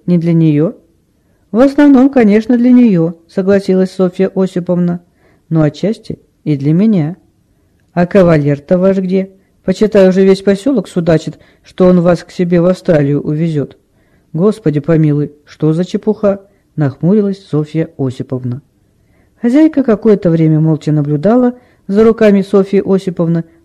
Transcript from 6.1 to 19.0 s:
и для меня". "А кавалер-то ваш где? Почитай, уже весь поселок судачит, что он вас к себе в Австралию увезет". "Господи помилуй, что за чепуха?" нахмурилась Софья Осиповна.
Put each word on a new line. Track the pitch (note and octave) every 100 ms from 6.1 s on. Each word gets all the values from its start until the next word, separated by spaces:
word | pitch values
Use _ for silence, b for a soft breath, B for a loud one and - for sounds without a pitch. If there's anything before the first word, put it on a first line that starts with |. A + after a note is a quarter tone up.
| - _ _
и | D#3 C#3+
для | C#3
меня". | E3 A3 G3 D3+ F#3 _ _ _ _ _ _ _
"А | - F3
кавалер-то | G#3 F3 D#3+ C#3+ C#3+ - F3+
ваш | F#3+ G3
где? | F#3 F#3+ F#3+ - b b
Почитай, | - F#3 G#3+ G#3 F#3
уже | F#3 F#3+
весь | F#3+
поселок | - G3 C4+ B3+ -
судачит, | F#3 E3+ D#3+ D#3+ - b b
что | _ - F#3
он | F3+
вас | E3+ F3
к | -
себе | - F3 F3
в | F3
Австралию | F3+ - D#3 C#3+ C#3+
увезет". | - D3+ E3+ D3+ C3 - _ _ _ _ _
"Господи | D#3 G3+ G3+ D#3+ D3
помилуй, | C#3 D#3+ D#3 D3 D3 - _
что | - D#3
за | D#3+ F3+
чепуха?" | G#3 - G#3 G3+ G3 - b b -
нахмурилась | C#3+ - E3 G#3+ G3+ F#3+ -
Софья | D3 D3+ D#3+ D#3+ -
Осиповна. | C3+ B2+ C3 B2+ B2 B2 - _ _ _